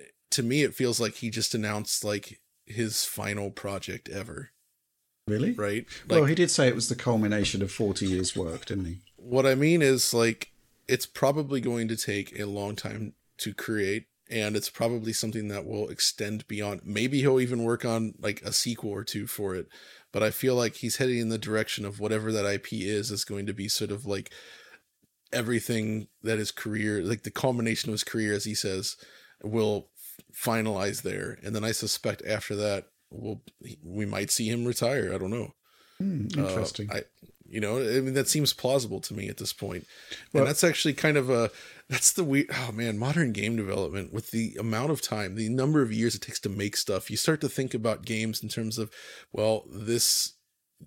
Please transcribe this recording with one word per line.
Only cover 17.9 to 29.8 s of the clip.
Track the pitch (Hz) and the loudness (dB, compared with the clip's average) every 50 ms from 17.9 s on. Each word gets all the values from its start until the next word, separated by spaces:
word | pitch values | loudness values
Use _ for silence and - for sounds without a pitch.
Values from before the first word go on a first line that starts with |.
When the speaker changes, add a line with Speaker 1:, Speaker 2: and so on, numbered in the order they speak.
| 113 113 113 110 - - | 0 0 0 -2 -4 -4
Speaker 1:
like, | - 110 101 - - | -2 -2 -2 -2 -4
a | 101 101 | -2 -2
sequel | - - 123 117 - - 107 | 0 0 0 -2 -4 -4 -6
or | 101 98 - | -6 -6 -6
two | - - 107 104 | -6 -6 -6 -6
for | 107 - - 104 98 92 | -6 -6 -4 -4 -2 -2
it. | 92 82 - - - - - - - - _ - | -4 -6 -8 -12 -20 -20 -20 -20 -20 -14 _ -2
But | 110 107 | 2 2
I | 107 | 2
feel | 95 - - 131 127 | 0 2 2 2 4
like | 123 120 113 - | 4 4 2 0
he's | - - 117 - | -2 -4 -2 0
heading | - 135 127 123 120 | 2 2 2 2 0
in | 117 110 | 0 0
the | 113 107 | -2 -2
direction | 104 107 107 110 107 - - - 107 | -2 0 0 0 0 0 -4 -6 -6
of | 101 98 104 | -6 -6 -4
whatever | 104 107 110 110 107 110 110 | -2 0 0 0 0 0 0
that | 107 98 | 0 2
I | 101 101 98 | 0 0 -2
P | - - - 107 92 98 | -4 -4 -6 -4 -2 0
is, | 107 104 101 123 | 0 -2 -2 -2
is | 104 98 - | -4 -4 -4
going | - 104 101 101 | -4 -6 -6 -6
to | 104 98 | -6 -6
be | 107 98 - | -4 -2 -2
sort | - - 113 101 | -2 0 0 -2
of, | 101 101 123 | -4 -4 -4
like, | 98 101 95 - - - - - - - - - - - - _ _ _ _ _ _ _ _ _ - - | -4 -4 -4 -4 -8 -14 -20 -20 -20 -20 -20 -20 -20 -20 -20 _ _ _ _ _ _ _ _ _ -4 -2
everything | 123 117 113 123 117 - - 123 113 107 107 107 110 104 - _ _ - | -2 0 2 0 0 2 2 0 0 2 0 -2 -2 -4 -8 _ _ -2
that | 107 113 107 | -2 0 0
his | 107 - | 0 -4
career, | - - - 107 104 110 104 107 107 104 85 | -6 -6 -6 -4 -2 -2 0 0 0 0 0
like, | 95 113 104 - | 0 -2 -2 -4
the | 107 | -6
culmination | - - - 131 123 120 113 113 110 - - - | -6 0 0 2 2 2 0 0 0 0 -2 -2
of | 107 | -2
his | 107 - | -4 -4
career, | - - 113 110 107 104 | -2 -2 -2 0 0 0
as | 101 104 | 0 -2
he | 107 104 | -2 -4
says, | - - 104 95 95 98 - - - - - - - - - - _ - | -2 -2 -2 -2 -2 -4 -4 -8 -8 -14 -20 -20 -20 -20 -20 -20 _ -8
will | 104 107 113 110 107 104 101 | -2 0 2 2 2 2 0